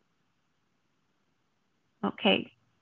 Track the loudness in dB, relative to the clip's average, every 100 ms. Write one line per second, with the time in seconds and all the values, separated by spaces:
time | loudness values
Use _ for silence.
0 | _ _ _ _ _ _ _ _ _ _
1 | _ _ _ _ _ _ _ _ _ -6
2 | -6 0 2 2 -2 _ _ _